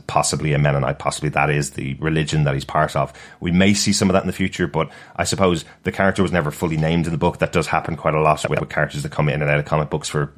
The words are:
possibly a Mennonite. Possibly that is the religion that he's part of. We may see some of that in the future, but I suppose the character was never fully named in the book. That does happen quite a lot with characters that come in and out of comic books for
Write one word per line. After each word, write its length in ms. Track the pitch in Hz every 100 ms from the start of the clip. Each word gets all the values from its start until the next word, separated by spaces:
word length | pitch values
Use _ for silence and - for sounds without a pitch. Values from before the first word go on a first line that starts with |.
| -
possibly 440 | 76 - 73 76
a 40 | 71
Mennonite. 400 | 73 69 65 71
Possibly 300 | - - 73
that 200 | 73 73
is 200 | 73 71
the 240 | - 67 69
religion 420 | 78 78 76 78
that 100 | 73
he's 100 | 69
part 320 | - 80 76 73
of. 160 | 67 - - -
We 140 | 87
may 220 | 87 98
see 180 | 101 107
some 180 | 98 98
of 40 |
that 100 | 92
in 20 | 90
the 60 |
future, 340 | - 92 - 85
but 240 | 80 78 - -
I 80 | -
suppose 420 | 95 85 95 82 - -
the 80 | 92
character 300 | - 98 95
was 80 | 87
never 180 | 87 76
fully 260 | - 85 80
named 300 | 80 85 82
in 60 |
the 40 | 78
book. 200 | 87 -
That 140 | 80
does 160 | 87 78
happen 260 | 78 - 78
quite 180 | 78
a 60 | 78
lot 240 | 76 76 76
with 180 | 73 73
characters 340 | 78 73 73
that 80 | 73
come 160 | - 76
in 120 | 71
and 80 | 73
out 120 | 73
of 40 | 73
comic 220 | 78 71
books 200 | 76 -
for 240 | 76 71